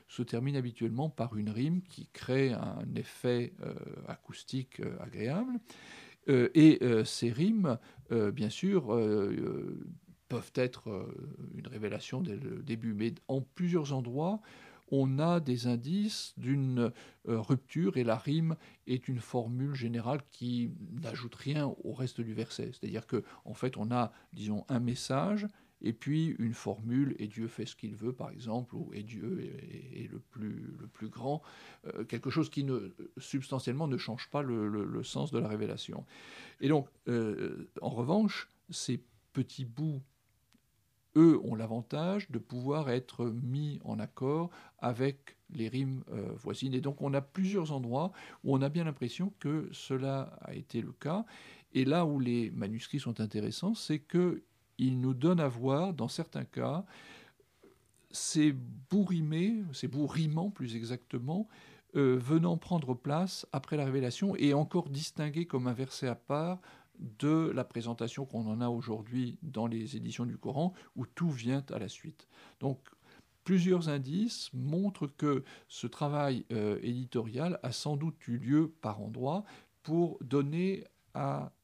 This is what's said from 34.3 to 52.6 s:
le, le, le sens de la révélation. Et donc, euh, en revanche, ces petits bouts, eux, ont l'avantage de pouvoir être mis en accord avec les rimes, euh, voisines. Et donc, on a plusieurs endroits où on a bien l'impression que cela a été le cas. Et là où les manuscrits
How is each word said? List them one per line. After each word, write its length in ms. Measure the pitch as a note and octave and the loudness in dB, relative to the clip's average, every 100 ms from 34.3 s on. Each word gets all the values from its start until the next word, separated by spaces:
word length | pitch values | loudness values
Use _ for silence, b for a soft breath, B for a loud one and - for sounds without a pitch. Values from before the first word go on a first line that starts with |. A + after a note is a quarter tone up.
| C#3+ | -2
le, 240 | C3+ A2+ G#2 | 0 0 0
le, 180 | G#2+ | 0
le 180 | - A#2 | -2 -4
sens 260 | A#2 C3+ D3 | -4 -4 0
de 80 | A#2+ | 0
la 80 | - | 0
révélation. 580 | G#2+ G#2+ A2 - - - B B B B - | -2 -2 -4 -8 -10 -12 B B B B -2
Et 60 | C#3 | 4
donc, 220 | D3+ C3+ _ - | 4 2 _ -2
euh, 640 | A#2+ A2 - - - - - | 0 0 0 -4 -4 -10 -6
en 100 | - | -4
revanche, 580 | A#2 B2 G#3 G#3 - - _ - | -2 2 4 4 0 -10 _ -12
ces 340 | - - A#2+ - _ _ | -6 -4 -4 -6 _ _
petits 340 | C3+ C3 - A#2+ | -4 -4 -6 -8
bouts, 360 | A#2+ D#3 C3+ - _ _ _ _ _ _ _ _ _ _ D#3 | -4 -4 -4 -8 _ _ _ _ _ _ _ _ _ _ 10
eux, 240 | E3 C#3 | 10 10
ont 140 | A2+ A2 | 4 -2
l'avantage 760 | A2+ A#2 A#2 D3 F3 G3+ F3+ | -2 -4 -2 -2 0 0 -2
de 80 | A#2 | -6
pouvoir 500 | - B2 C3 D3+ C3+ | -6 -4 0 0 2
être 360 | B2+ B2+ - A#2 | 0 -2 -4 -2
mis 540 | A#2 A#2+ C#3+ D3 C#3 | -2 -2 -2 -2 -4
en 140 | - G#2+ | -4 -4
accord 500 | G#2+ - C3 D#3 F3 b b _ | -6 -2 0 0 -2 b b _
avec 580 | A#2+ A#2 C#3 C#3 - - - | -2 0 0 -2 -12 -20 -12
les 160 | - A2 | -6 -2
rimes, 380 | B2+ C3+ C3 - | 0 -2 -4 -6
euh, 180 | G#2+ A2+ A2 | -6 -6 -6
voisines. 360 | - - C3+ | -6 -4 -2
Et 80 | B2+ | -2
donc, 220 | C#3 C#3 | -2 -2
on 100 | C#3 | -2
a 60 | C#3 | -2
plusieurs 520 | C3+ F#3+ F#3+ G3+ D3+ | -2 -2 0 0 -2
endroits 400 | C#3 A#2 C3 E3 B B B | -4 -2 -2 -2 B B B
où 100 | C3 | 2
on 80 | C3+ | 4
a 60 | C#3 | 4
bien 160 | E3+ | 2
l'impression 480 | D#3+ C3+ A#2+ - G3 - | -2 -2 -4 -2 -4 -2
que 280 | C#3+ D#3 - | -2 -2 -4
cela 640 | - - C3 C3+ C3+ - - | -10 -4 -2 0 -2 -4 -10
a 140 | - | -10
été 260 | - - A#2 | -10 -6 -4
le 120 | - | -4
cas. 340 | - D3 G3 - B B B _ | -6 -2 -2 -2 B B B _
Et 120 | C3 | 2
là 220 | C3 E3+ D#3+ | 4 4 4
où 140 | C#3 | 2
les 320 | A#2+ A#2+ A2 | 2 2 0
manuscrits 480 | A#2+ | -2